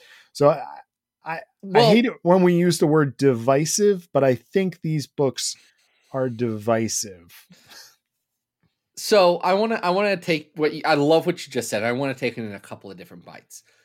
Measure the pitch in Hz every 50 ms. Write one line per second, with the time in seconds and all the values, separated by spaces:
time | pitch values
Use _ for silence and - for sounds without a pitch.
0 | _ - - - _ _ - - 143 147 160 135 85 71 71 - - _ _ _
1 | _ _ _ _ - 156 165 160 - - _ _ - 196 185 220 240 220 208 233
2 | 233 226 165 - - 170 180 190 180 180 175 170 175 180 165 - 175 147 151 156
3 | 147 135 - - 139 139 123 113 113 135 135 143 156 151 - 214 202 208 202 180
4 | 175 _ - 139 135 135 123 - _ _ - 190 190 180 160 - - 160 156 147
5 | 131 - _ - 143 131 127 - - - - - _ _ _ _ _ _ _ _
6 | _ _ - 135 131 131 117 110 123 117 110 107 104 117 113 113 113 104 - -
7 | - 101 92 87 87 85 - - _ _ _ _ _ - - - - - _ _
8 | _ _ _ _ _ _ _ _ _ _ _ _ _ _ _ _ _ _ _ -
9 | - - 220 202 180 175 175 - - 180 190 196 220 226 226 - - 175 180 196
10 | 208 202 196 180 - 175 165 151 151 _ - 156 151 147 160 156 - 156 156 143
11 | 143 151 160 165 156 180 175 - - 139 131 123 117 - 117 104 110 120 120 127
12 | 139 135 127 - 131 120 117 120 113 104 101 95 - - 110 - - 98 92 90
13 | 87 - 90 87 - - - - - _ - - _ _ _ _